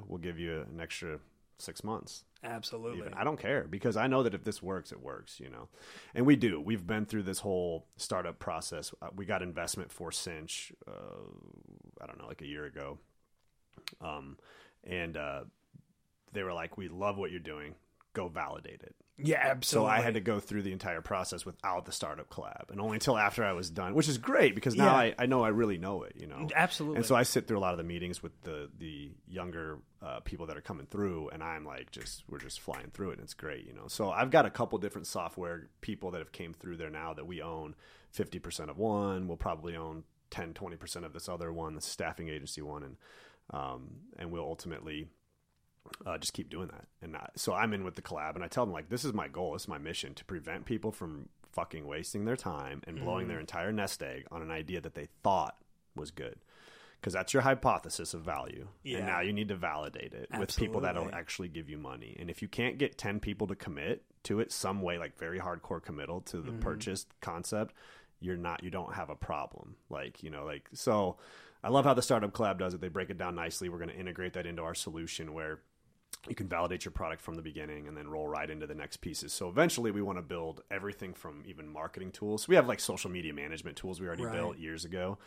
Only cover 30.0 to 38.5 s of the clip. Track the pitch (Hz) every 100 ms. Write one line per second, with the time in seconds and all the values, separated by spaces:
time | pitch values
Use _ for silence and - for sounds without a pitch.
30 | 76 62 - - 80 73 - 85 71 101
31 | 101 85 76 78 80 80 76 65 65 -
32 | 57 - - 71 - - - 65 69 -
33 | 95 - - - 78 69 - 60 50 -
34 | 101 98 131 156 113 - 117 107 98 104
35 | 82 95 85 - 87 85 76 - - 104
36 | 95 87 80 - 85 85 92 85 80 78
37 | 82 76 78 87 78 80 78 78 - -
38 | - - 95 90 87